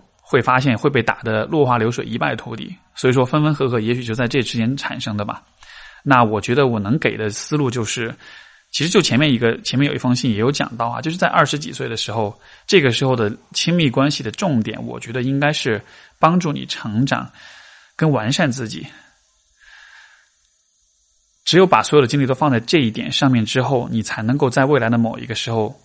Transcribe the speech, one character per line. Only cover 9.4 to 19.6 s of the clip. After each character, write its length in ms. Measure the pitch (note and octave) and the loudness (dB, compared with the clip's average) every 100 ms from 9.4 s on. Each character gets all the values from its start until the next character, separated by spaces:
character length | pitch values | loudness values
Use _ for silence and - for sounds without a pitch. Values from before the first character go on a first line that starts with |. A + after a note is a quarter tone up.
| A#2 - | 0 -2
前 180 | - B2 | -2 0
面 80 | C#3+ | 0
有 60 | - | 0
一 20 | |
封 180 | B2+ B2 | 0 0
信 140 | C3+ | 0
也 60 | G2+ | 0
有 140 | A#2+ | 0
讲 240 | C#3+ - A2+ | 0 -4 -4
到 100 | A#2 | -6
啊， 140 | A#2+ | -4
就 80 | D#3+ | -6
是 80 | F3 | -2
在 100 | F#3 | 0
二 180 | E3+ D3 | 2 2
十 120 | D3 | -2
几 140 | D#3 | -8
岁 180 | - B2+ | -8 -8
的 80 | A2+ | -6
时 140 | - | -6
候， 260 | A2 G#2 - - - - | -4 -4 -6 -18 -16 2
这 120 | G3 | 4
个 120 | C#3 | 4
时 140 | A2+ C3+ | 2 2
候 100 | A#2+ | 2
的 200 | G#2 A#2 _ | 0 -4 _
亲 200 | - - | -6 0
密 160 | F3 D3 | 2 2
关 220 | C3+ C#3+ | 2 0
系 100 | - | 0
的 80 | A#2 | -6
重 320 | - F#3 B2 | -4 -2 0
点， 240 | G#2+ - A#2+ | -2 -6 -10
我 140 | A#2+ | -10
觉 120 | A#2+ | -8
得 120 | B2+ | -6
应 160 | B2+ C#3 | -2 0
该 120 | D3 | 0
是 300 | D3+ C3+ G#2 - - - _ | 0 -2 -4 -6 -20 -20 _
帮 200 | D#3+ F3+ | 2 2
助 120 | E3 | 0
你 140 | C#3 - | -4 -8
成 400 | - A2+ G#2+ C3+ | -10 -4 -2 0
长 260 | A#2+ B2 - - - - - _ - | -2 -6 -16 -20 -20 -20 -20 _ -2
跟 160 | D#3+ | 0
完 200 | B2 G#2+ | 2 0
善 200 | C3+ D3+ | 0 0
自 160 | C3 A2+ | -2 -6
己。 180 | - - - - _ _ _ _ _ | -10 -14 -20 -20 _ _ _ _ _